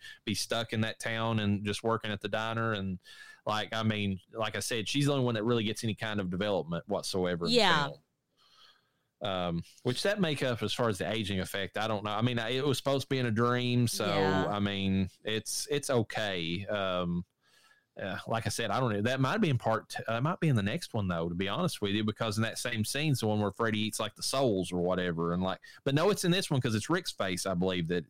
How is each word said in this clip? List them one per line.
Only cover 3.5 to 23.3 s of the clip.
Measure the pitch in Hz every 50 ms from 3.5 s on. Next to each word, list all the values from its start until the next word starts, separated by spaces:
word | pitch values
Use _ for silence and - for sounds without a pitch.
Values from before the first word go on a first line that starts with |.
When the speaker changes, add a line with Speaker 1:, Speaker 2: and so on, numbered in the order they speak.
| 107 107 104 - 113
Speaker 1:
I | 113
mean, | 110 110 107 104 101 98 95 92 - _
like | 113 113 107 110 107
I | 104
said, | - - 123 113 101 -
she's | - 143 143
the | 143
only | 143 139 123
one | 123 117
that | 107 104
really | 120 120 117 107
gets | 110 107 - -
any | 110 98
kind | - 113 110 107 104
of | 98 90
development | 90 87 104 104 98 87 73 80 85 82 - -
whatsoever | 98 87 78 - - 95 90 90 90 85 85
in | -
the |
Speaker 2:
Yeah. | 240 240
Speaker 1:
film. | 208 185 165 151 143 139 143 - _ _ _ _ _ _ _ _ _ _ _ - - - _ _ _ _ _ _ _ _ _ -
Um, | - 104 95 92 90 87 85 85 - - - - -
which | 123 123 -
that | - 196 208 214
makeup, | 180 160 143 - 143 131 120 107 107
as | 101 -
far | - 120 113
as | 101 -
the | 85 85
aging | 110 113 104 90 101 92
effect, | 90 - - 101 95 85 - 101
I | 107
don't | 113 107 101
know. | 104 104
I | 104 104
mean, | 117 123 123 117
I, | 113 113
it | 127 131 139
was | 147 127
supposed | - - 135 139 135
to | - -
be | 135 131
in | 123
a | 120
dream, | 104 113 120 120 123 123 123 123 123 123 120
so | 113 - - 107
Speaker 2:
Yeah. | 101 101 98 98 95 98 98 95 -
Speaker 1:
I | 104 101
mean, | 101 101 101 98 98 95 95 98 95 92 - _
it's, | - 107 110 110 - - - - - 139
it's | 147 143 143 -
okay. | 135 120 110 - - 117 107 101 95 90 82 82 85 95 101
Um, | 98 107 101 95 92 90 90 90 87 87 87 90 - _ _ _ _ _ _ _ _ _ _ _ _ - -
uh, | 104 95 90 - - -
like | 117 117 -
I | 107
said, | - - 117 104
I | 98 123
don't | 131 117
know. | 104 101
That | 107 123 135 135
might | 131 131 175 233
be | 202 160
in | 135 117
part | - 110 113 110 - -
t-, | - 113 - -
uh, | 113 117
might | 131 160 185 -
be | 175 156
in | 127
the | 107
next | 98 101 127 175 - - -
one, | 110 101 92
though, | 87 82 85 87
to | 85
be | 87 95 98
honest | 104 147 185 - - -
with | 104 98
you, | 101 107 107
because | 107 - - 120 110 101 110
in | 113
that | 110 - -
same | - 123 120 110 107
scene's | - - 139 151 156 135 -
the | 113
one | 107